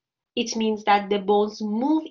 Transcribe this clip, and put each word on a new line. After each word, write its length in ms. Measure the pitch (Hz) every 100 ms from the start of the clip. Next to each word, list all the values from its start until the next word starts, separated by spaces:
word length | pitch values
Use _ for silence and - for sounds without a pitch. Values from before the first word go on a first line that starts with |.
| _ _ _ -
It 200 | 233 226
means 280 | 220 214 214
that 240 | 202 196
the 100 | 202
bones 420 | 190 208 208 208
move 440 | 214 214 277 311 311